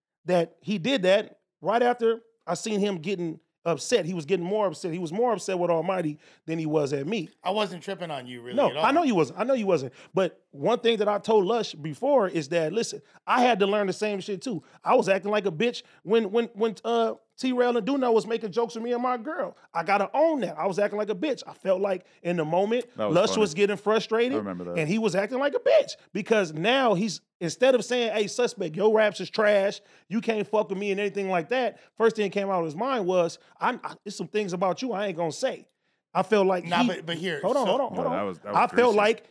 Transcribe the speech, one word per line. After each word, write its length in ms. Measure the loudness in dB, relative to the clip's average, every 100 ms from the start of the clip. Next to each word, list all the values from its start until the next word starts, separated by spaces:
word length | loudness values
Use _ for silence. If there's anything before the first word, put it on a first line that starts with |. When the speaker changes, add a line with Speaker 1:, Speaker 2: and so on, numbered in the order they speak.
| _ _ 0
Speaker 1:
That 300 | 2 0 _
he 180 | -6 -4
did 240 | 0 2
that 360 | 4 2 2 _ _ _
right 220 | 0 2
after 380 | 2 2 0 -2 _ _ -8
I 80 |
seen 260 | -4 -2 0
him 180 | 0 -2
getting 400 | -4 -4 -4 -8 _ _
upset. 400 | -4 -4 0 0
He 100 | 0
was 100 | -4 -2
getting 180 | -2 -2
more 200 | 0 -2
upset. 260 | -2 -8
He 60 | -6
was 140 | -6
more 200 | -2 -2
upset 240 | -2 -4 -2
with 120 | 0
Almighty 480 | 0 0 -2 -2 -6 -14 _ -6
than 120 | -4
he 80 | 0
was 260 | 0 0
at 140 | -2 -2
me. 220 | -4 -6 _
Speaker 2:
I 60 | -4
wasn't 320 | -2 -2 -4
tripping 280 | -10 -10 -8
on 160 | -10 -10
you 140 | -12
really 160 | -6 0
Speaker 1:
No, 140 | 0
Speaker 2:
at 60 | 2
all. 80 | 2
Speaker 1:
I 40 |
know 100 | 2
you 100 | 2
wasn't. 240 | 2 2 0
I 40 |
know 100 | -2
you 120 | 0 2
wasn't. 260 | 0 0 -12 -6
But 260 | -2 -2 -4 _
one 280 | -4 0 0
thing 180 | 0 0
that 100 | 0
I 100 | -2
told 260 | 2 2 4
Lush 280 | 0 -4
before 540 | -8 -10 -4 2 2 2
is 200 | -2 -2
that, 240 | 0 0
listen, 300 | -2 -4 -8 -16 _ 0
I 160 | 4
had 160 | 4 4
to 60 | 2
learn 200 | 2 0
the 40 |
same 280 | -2 -4 -4
shit 200 | -6 -8
too. 200 | -6 -8 -10 _
I 100 | 2
was 140 | 2 4
acting 220 | 0 0
like 160 | -2 -2
a 60 |
bitch 300 | 0 -2 -2 -12 _
when, 280 | 0 0 2
when, 140 | 0 -2
when, 200 | -2 -4 -4
uh, 300 | -2 0 0 -4 _ -6
T-Rail 380 | -2 0 2 0
and 100 | 0
Duno 280 | 0 2
was 120 | 2 2
making 240 | -4 -4
jokes 240 | -4 -4 -4
with 60 |
me 100 | -4
and 80 | -2
my 160 | -2 -2
girl. 400 | -6 -6 -6 -8 _
I 80 | -6
gotta 240 | 0 2 2
own 260 | 2 2 2
that. 160 | -4 -2
I 80 | -2
was 120 | 0
acting 200 | -2 -2
like 120 | -4
a 40 |
bitch. 280 | -4 -4 -4 -8
I 60 |
felt 300 | -6 -2 0
like 240 | 0 -4 -8 _
in 160 | -4 0
the 80 | 2
moment, 400 | 2 2 0 -2 -2
Speaker 3:
That 120 | 2
was 60 |
Speaker 1:
Lush 140 | 4 4
Speaker 3:
funny. 100 | 2
Speaker 1:
was 100 | 0
getting 240 | 2 0 0
frustrated. 560 | 0 0 2 0 0
Speaker 3:
I 40 | 0
remember 280 | -4 -6
that. 140 | -4 -2
Speaker 1:
And 100 | 0
he 80 | 0
was 160 | 0
acting 240 | 0 -2 -2
like 160 | -2
a 40 | 0
bitch 380 | 4 4 2 -6 _
because 400 | -6 2 2 2
now 400 | 0 0 2 4
he's, 260 | 2 0 -6 _ -8
instead 360 | -6 2 4
of 100 | 4
saying, 300 | 2 -2 0
"Hey, 120 | 0 -2
suspect, 480 | -2 -2 -2 -6
your 160 | 2 4 4
raps 240 | 2 0
is 80 | -6
trash, 540 | 0 4 4 2 -4 _ _ -6
you 140 | -4
can't 260 | -2 -2 0
fuck 220 | -2 -2
with 80 | -2
me," 140 | -4
and 60 | -2
anything 300 | -2 -4 -2
like 220 | -2 0
that, 280 | -2 -2 -4 _ 0
first 180 | 0 2
thing 60 |
that 80 | -2
came 160 | -2 0
out 120 | 0
of 40 |
his 100 | -2
mind 300 | -4 -2 -2
was, 340 | 0 2 2 -2 _ -4
"I, 180 | -4 -4
I, 100 | -8 -14 -14
it's 100 | -10
some 120 | -6
things 260 | -4 -4
about 260 | -2 -2 -2
you 120 | -4
I 140 | -4 -4
ain't 100 | -4
gonna 120 | -4
say." 380 | -4 -4 -6 -14 _ _ _ _
I 80 | -4
felt 240 | 2 4 4
like 180 | 2
Speaker 2:
Nah, 140 | 0 2
Speaker 1:
he 40 | 2
Speaker 2:
but, 160 | 0
but 120 | -6 -6
here, 220 | -4 -2
Speaker 1:
Hold 160 | 0 0
on, 80 | 2
Speaker 2:
so 40 |
Speaker 1:
hold 100 | 0
on, 80 | -2
Speaker 3:
No, 40 | -2
Speaker 1:
hold 100 | -4
on. 100 | -2
Speaker 3:
that 60 |
was, 160 | -4 -8
that 160 | -2
was 20 | 2
Speaker 1:
I 180 | 2
felt 200 | 4 4
Speaker 3:
greasy. 20 | 6
Speaker 1:
like 280 | 4 0 -6